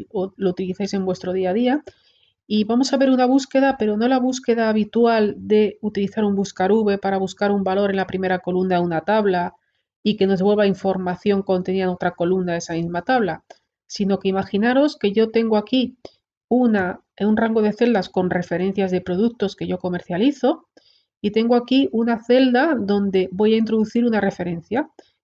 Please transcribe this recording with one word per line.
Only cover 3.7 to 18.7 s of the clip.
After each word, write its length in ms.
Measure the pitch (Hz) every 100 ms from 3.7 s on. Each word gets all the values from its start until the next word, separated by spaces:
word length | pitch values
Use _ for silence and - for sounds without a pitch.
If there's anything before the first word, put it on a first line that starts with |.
| 262
pero 160 | 214 208
no 140 | 240
la 100 | 262
búsqueda 480 | 254 254 - 233 220
habitual 680 | 220 208 233 233 226 214 190
de 400 | 196 214 208 -
utilizar 460 | 214 208 196 - 208
un 100 | 202
buscar 380 | 190 - 185
V 240 | 220 208 196
para 180 | 196 196
buscar 360 | 190 - 208
un 120 | 202
valor 280 | 190 190 202
en 40 | 190
la 120 | 185
primera 320 | 185 185 185
columna 360 | 180 180 185 175
de 60 |
una 240 | 175 160 180
tabla 500 | 220 202 180 175 _ _ _ _ _
y 140 | 208 214
que 100 | 190
nos 120 | 190
devuelva 280 | 196 208 202
información 760 | 185 196 185 180 180 208 196
contenida 420 | 196 185 185 190 185
en 60 |
otra 200 | 175 180
columna 400 | - 175 185 180
de 60 | 170
esa 160 | -
misma 300 | 170 170 170
tabla, 420 | 170 254 190 - _ - _ _ _
sino 320 | - 196 190
que 80 | 190
imaginaros 680 | 190 190 196 226 254 294 -
que 160 | 202
yo 180 | 208 220
tengo 240 | 226 226 214
aquí 400 | 208 254 240 - - _ _ _ _
una, 460 | 247 247 214 180 - _ -
un 200 | 202 220
rango 240 | 226 226
de 100 | 214
celdas 380 | 202 240 214 185
con 200 | - 180
referencias 640 | 180 175 170 190